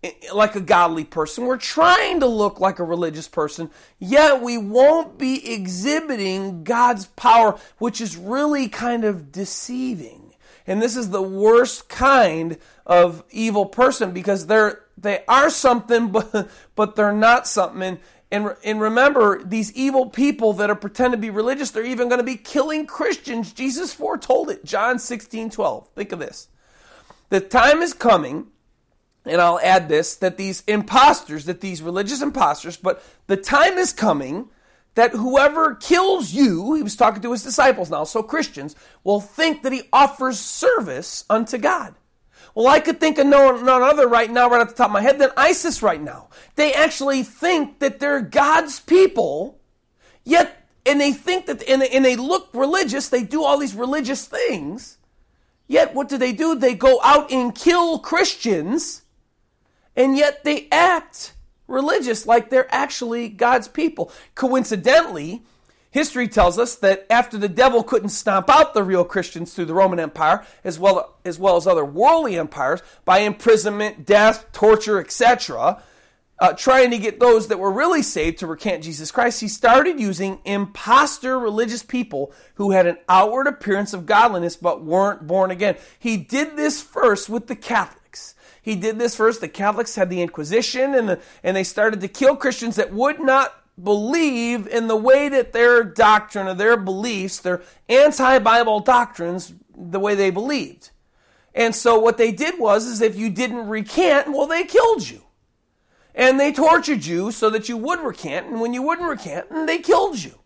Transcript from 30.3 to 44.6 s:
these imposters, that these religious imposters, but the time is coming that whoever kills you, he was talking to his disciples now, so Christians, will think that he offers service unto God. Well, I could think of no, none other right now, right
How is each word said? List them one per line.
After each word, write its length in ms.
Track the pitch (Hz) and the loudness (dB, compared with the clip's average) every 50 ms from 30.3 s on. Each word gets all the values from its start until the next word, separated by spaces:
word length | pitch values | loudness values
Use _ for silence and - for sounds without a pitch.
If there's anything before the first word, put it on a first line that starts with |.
| 175 | -4
these 260 | - 196 196 185 - - | -4 -8 -8 -8 -10 -6
imposters, 800 | - 214 214 208 - - 254 262 294 - - - - 151 156 143 | -4 -2 -2 -2 0 4 6 6 6 6 4 -4 -12 -14 -12 -8
that 160 | 160 180 175 - | -10 -10 -8 -8
these 180 | 196 180 156 | -10 -10 -10
religious 400 | 156 165 175 190 202 202 285 254 | -10 -6 -4 -4 -4 -4 -4 -6
imposters, 560 | 285 285 240 269 196 151 151 - - 165 175 | -6 -6 -2 0 0 0 0 -2 -8 -14 -16
but 260 | - - 185 - - - _ _ _ _ | -6 -4 -4 -4 -4 -8 _ _ _ _
the 120 | _ 196 196 | _ -6 -4
time 400 | 196 - 269 285 311 370 381 359 | -4 -2 2 4 4 4 2 0
is 160 | 370 - - | -4 -4 -4
coming 560 | - 220 220 165 143 139 127 143 185 254 _ _ _ _ _ _ _ _ _ _ | -2 -2 -2 -2 -2 -4 -8 -10 -10 -12 _ _ _ _ _ _ _ _ _ _
that 180 | - 233 240 - | 2 2 2 2
whoever 640 | 226 214 254 254 277 269 285 302 330 320 311 247 | -2 -4 0 2 4 4 4 2 2 0 0 0
kills 560 | - - - 339 349 370 381 392 370 277 165 156 | -4 -2 0 2 2 4 2 0 0 -2 -6 0
you, 420 | 254 277 247 180 160 185 226 302 | 2 2 2 2 -2 -4 -4 -4
he 80 | 311 294 | -2 -2
was 140 | 208 - | -6 0
talking 260 | - 247 214 208 208 190 | 2 2 2 2 -2 -8
to 80 | 240 | -6
his 140 | 240 233 - | -6 -6 -6
disciples 440 | 277 247 - 269 269 254 - 185 151 | -6 0 2 2 2 2 2 -2 -6
now, 160 | 165 147 151 | -4 -6 -6
so 180 | 156 - 220 214 | -4 -4 -6 -6
Christians, 520 | 220 - 320 285 - - - 139 151 - _ _ _ _ _ _ | -4 -4 -4 -4 -6 -8 -14 -14 -14 -16 _ _ _ _ _ _
will 160 | - 202 208 | 0 0 0
think 420 | 202 - _ - 320 330 302 - - | -2 -8 _ -2 -2 -2 -2 -2 -6
that 100 | 262 262 | -6 -6
he 100 | 262 - _ - | -6 -8 _ 4
offers 480 | 247 285 277 277 - 262 262 254 190 | 4 4 4 2 -2 -6 -4 -4 -6
service 840 | - - - - - 494 508 453 226 175 131 127 160 - - - - _ | -8 -10 -10 -2 0 0 0 0 -2 -6 -8 -10 -10 -10 -12 -14 -4 _
unto 260 | 208 226 233 220 - | -2 -2 -2 -4 -6
God. 380 | 247 208 302 370 339 226 - - _ _ _ _ _ _ _ _ _ _ _ _ | -4 -2 -2 -2 -2 -6 -10 -16 _ _ _ _ _ _ _ _ _ _ _ _
Well, 120 | - 226 | 0 2
I 140 | 262 277 302 | 4 4 4
could 180 | 302 - - - | 2 0 -2 0
think 200 | - 311 302 302 | 0 0 2 2
of 80 | 277 277 | 4 4
no, 240 | 285 277 277 269 254 | 6 8 8 6 6
none 300 | 240 240 254 262 254 247 | 4 2 2 4 4 4
other 260 | 269 302 302 277 247 | 4 4 4 4 4
right 200 | 233 233 233 220 | 4 2 2 2
now, 220 | 233 247 247 240 | 2 2 4 4
right 100 | 240 240 | 4 4